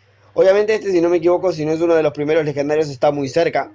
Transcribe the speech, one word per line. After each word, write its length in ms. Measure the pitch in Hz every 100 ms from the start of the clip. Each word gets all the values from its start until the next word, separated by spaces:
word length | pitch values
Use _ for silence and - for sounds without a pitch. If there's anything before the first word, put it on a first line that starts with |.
| _ _ _
obviamente 420 | - 190 196 214 214
este, 160 | 196
si 100 | 180
no 80 | 170
me 80 | 175
equivoco, 340 | 165 175 180
si 140 | 160 151
no 60 |
es 100 | 160
uno 140 | 170 165
de 80 |
los 100 | 151
primeros 300 | 147 147 160 151
legendarios, 440 | 139 143 151 151
está 220 | 131 147
muy 180 | 143 135
cerca. 420 | 160 165 147 127